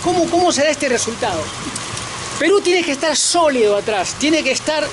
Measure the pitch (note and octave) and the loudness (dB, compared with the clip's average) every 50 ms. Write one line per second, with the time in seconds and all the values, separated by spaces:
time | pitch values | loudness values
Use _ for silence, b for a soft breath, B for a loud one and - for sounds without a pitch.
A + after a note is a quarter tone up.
0 | - E4+ F4 F4+ E4 E4 - E4+ F#4 F4 D4 - C#4+ D#4 D4 D4 D4 C#4 B3 A3 | 0 0 2 2 2 2 2 2 2 2 2 2 2 2 2 0 0 0 0 0
1 | - - A#3 G#3 - A3 F#3 D#3+ D3+ - - - - - - - - - - - | -2 -4 -4 -4 -4 -4 -4 -4 -6 -6 -8 -10 -10 -10 -10 -10 -10 -10 -10 -10
2 | - - - - - - - - C#4 E4 G4 G4+ F#4+ F4+ F4 F#4 E4+ E4+ C#4 C4+ | -10 -10 -10 -10 -10 -10 -4 0 2 4 4 4 4 2 2 2 2 0 -2 -2
3 | E4+ D#4+ D4 - - - - F4 E4+ D4+ C#4 B3 A3 G#3 G3+ G3+ G3+ - G#3+ G3 | 0 0 0 0 0 0 2 4 4 4 4 4 2 4 2 2 0 -2 -2 -2
4 | F3 - - - - D4 D#4+ D#4 D4 C4 B3+ - - - D4+ D#4 D4+ C#4 | -2 -4 -4 -2 0 2 2 2 2 0 -2 -2 -2 -2 -2 -2 -2 -4